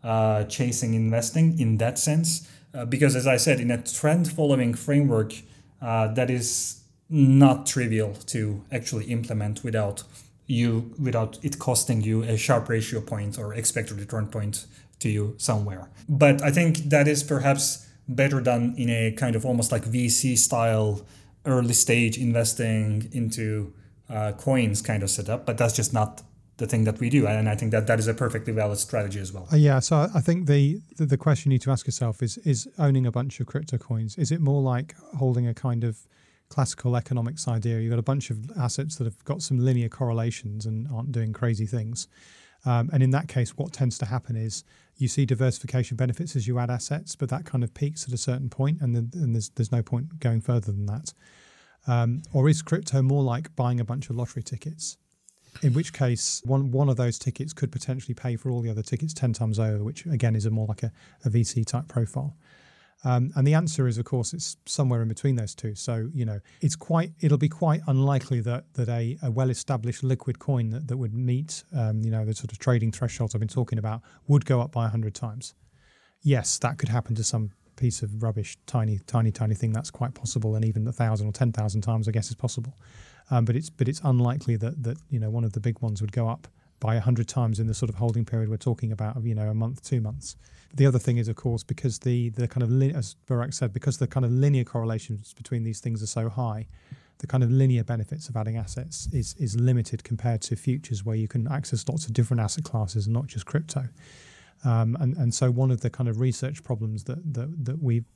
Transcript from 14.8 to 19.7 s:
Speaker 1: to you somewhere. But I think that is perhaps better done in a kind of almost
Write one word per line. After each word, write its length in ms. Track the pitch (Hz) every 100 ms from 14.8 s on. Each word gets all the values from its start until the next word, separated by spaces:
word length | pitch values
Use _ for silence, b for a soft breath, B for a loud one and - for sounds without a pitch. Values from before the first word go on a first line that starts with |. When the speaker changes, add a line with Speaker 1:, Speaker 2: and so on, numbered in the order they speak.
| B _
Speaker 1:
to 80 | 113
you 260 | 104 104 110
somewhere. 500 | - 110 101 92 87 B -
But 340 | 143 147 143
I 80 | 147
think 400 | 151 165 160 147
that 160 | 147 143
is 160 | 143
perhaps 640 | - 139 139 135 - - B B -
better 320 | 123 139 139
done 340 | 120 120 120 120
in 140 | 120
a 220 | 117 113
kind 240 | 110 127 113
of 100 | 123
almost 240 | 120 113